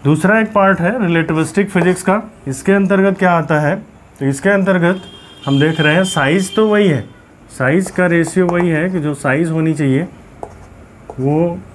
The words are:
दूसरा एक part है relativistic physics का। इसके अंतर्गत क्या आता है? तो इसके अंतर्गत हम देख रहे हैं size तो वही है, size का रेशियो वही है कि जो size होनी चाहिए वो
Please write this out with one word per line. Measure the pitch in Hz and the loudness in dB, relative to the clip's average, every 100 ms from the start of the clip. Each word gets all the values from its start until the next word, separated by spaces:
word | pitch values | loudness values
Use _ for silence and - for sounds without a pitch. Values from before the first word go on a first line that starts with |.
दूसरा | 139 156 190 220 | 2 2 2 2
एक | 220 | 2
part | 202 196 185 | 2 2 2
है | 175 247 180 | 0 -2 0
relativistic | 165 160 160 151 - 202 | 0 0 -2 -2 -2 0
physics | 185 175 180 | 0 0 0
का। | - 202 - - 139 | 0 -2 -4 -14 -10
इसके | 131 - | -6 0
अंतर्गत | 196 190 196 196 190 | 2 2 2 2 2
क्या | 185 | 0
आता | 170 151 156 | 0 0 0
है? | 147 - - - - - | 0 -2 -8 -20 -20 -6
तो | 139 | -4
इसके | 135 196 | -2 0
अंतर्गत | 202 190 185 170 185 - - - - - | 0 2 2 0 -2 -8 -20 -20 -12 -2
हम | 139 | 2
देख | 151 160 | 2 2
रहे | 151 160 | 2 2
हैं | |
size | 185 - 135 180 185 - | 0 0 0 0 0 0
तो | 220 | 2
वही | 208 196 | 2 2
है, | 135 - - - - - - | 0 -4 -18 -20 -20 -20 -4
size | 131 165 185 | 0 0 -2
का | - 180 | -2 0
रेशियो | 170 165 185 180 | 2 0 0 0
वही | 175 175 | 0 0
है | 156 180 | 0 -2
कि | 185 | -2
जो | 147 | -4
size | 143 143 135 165 | -4 -2 0 0
होनी | 160 160 | 0 -2
चाहिए | 151 139 131 185 - - - - - - - - - - - | 0 0 0 -2 -12 -20 -18 -18 -18 -20 -20 -20 -20 -18 -4
वो | 135 151 170 180 - | -2 0 0 -4 -12